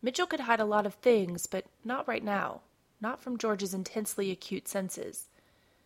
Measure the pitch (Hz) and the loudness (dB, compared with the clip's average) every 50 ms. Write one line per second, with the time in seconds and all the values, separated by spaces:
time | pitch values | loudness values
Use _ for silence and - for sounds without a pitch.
0 | - 254 254 - 359 349 330 294 254 233 233 220 214 208 208 208 202 202 - - | -4 -2 0 0 0 0 0 -2 2 2 4 4 4 4 4 4 2 2 0 2
1 | - 247 233 214 190 175 175 175 - - - 190 - - _ _ - 226 247 277 | 6 6 8 8 6 2 -2 -4 -6 -4 -4 -4 -6 -6 _ _ -6 -4 -4 -4
2 | - 254 226 226 226 208 202 196 - - - - - _ _ _ _ _ _ - | -2 -2 -2 -2 0 0 0 0 0 -2 -4 -8 -14 _ _ _ _ _ _ -8
3 | 214 226 269 - - 262 247 220 - 220 214 185 202 185 190 190 185 - - 220 | -6 -6 -6 -6 -6 -6 -6 -2 0 0 0 0 -2 -2 -2 -4 -4 -4 -4 -4
4 | 214 - - - 202 190 185 - - - 196 185 - - - 196 190 185 - - | -4 -2 -2 -2 -2 -2 -2 -4 -6 -6 -6 -6 -6 -4 -4 -4 -4 -4 -6 -8
5 | - - - - - - _ _ _ _ _ _ _ _ _ _ _ | -8 -8 -10 -12 -14 -16 _ _ _ _ _ _ _ _ _ _ _